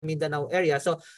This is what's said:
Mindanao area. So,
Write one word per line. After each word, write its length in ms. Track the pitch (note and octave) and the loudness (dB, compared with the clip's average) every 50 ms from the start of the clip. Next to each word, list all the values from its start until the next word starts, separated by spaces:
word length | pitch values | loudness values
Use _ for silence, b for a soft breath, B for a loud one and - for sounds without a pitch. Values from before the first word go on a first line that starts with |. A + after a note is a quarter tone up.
| - | -6
Mindanao 480 | D#3 D#3+ D3 D#3+ D3 D3 D3 C#3+ - | -6 -4 -2 -2 -2 -2 -2 -2 0
area. 240 | D#3+ F#3 F3+ D#3 C#3+ | 0 2 2 2 2
So, 220 | C3+ - F3+ E3 b b b b | 2 2 0 -2 b b b b